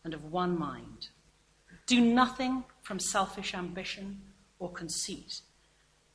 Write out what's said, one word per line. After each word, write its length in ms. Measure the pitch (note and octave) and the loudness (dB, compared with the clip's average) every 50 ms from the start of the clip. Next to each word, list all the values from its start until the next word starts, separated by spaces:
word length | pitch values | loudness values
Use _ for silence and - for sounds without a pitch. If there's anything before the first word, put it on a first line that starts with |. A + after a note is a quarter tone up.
| - | -10
and 80 | E3 D#3+ | -8 -8
of 180 | D3+ D3+ D#3 | -8 -8 -4
one 260 | D#3 F3+ F3+ F3+ F3+ E3+ | 0 0 2 2 2 0
mind. 520 | D3+ C#3+ B2+ A#2+ A#2+ A#2 A2+ - - - - _ _ _ _ _ _ _ _ _ _ _ - - - | 0 -2 -6 -8 -12 -14 -14 -14 -16 -16 -16 _ _ _ _ _ _ _ _ _ _ _ -20 -14 0
Do 140 | - B3 A#3+ | 4 6 8
nothing 640 | A#3+ A#3 A#3 B3 B3+ A#3+ - - C4 B3+ C4 C4 B3 - - _ | 8 8 8 8 6 6 4 0 -2 -2 -2 -2 -4 -8 -14 _
from 160 | - - G3+ F#3 | -12 -8 -6 -4
selfish 560 | - - - G#3 F#3+ F#3+ - - G3 - - | -4 0 2 2 0 0 -2 -6 -6 -6 -6
ambition 680 | F#3 F3+ F3 F3 F3+ F#3+ - - - G3 G3 G3+ G3 - - - _ _ _ _ _ | -6 -6 -6 -6 -6 -6 -6 -8 -8 -8 -10 -10 -10 -14 -18 -20 _ _ _ _ _
or 140 | F3+ F3 | -8 -8
conceit, 680 | F3 - E3+ D#3+ - - - - F#3 - - - - - - _ _ _ _ _ _ _ _ _ _ _ _ _ _ | -6 -8 -8 -6 -4 -6 -4 -6 -8 -10 -10 -12 -12 -12 -12 _ _ _ _ _ _ _ _ _ _ _ _ _ _